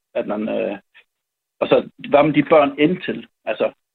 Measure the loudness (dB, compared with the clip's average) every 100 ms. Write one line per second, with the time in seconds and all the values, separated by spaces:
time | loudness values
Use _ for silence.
0 | _ -8 -6 -6 -4 -4 -6 -8 _ _
1 | _ _ _ _ _ -8 0 0 0 -8
2 | 0 2 4 2 4 4 4 2 0 0
3 | -6 -10 -12 _ -8 -4 -4 -6 _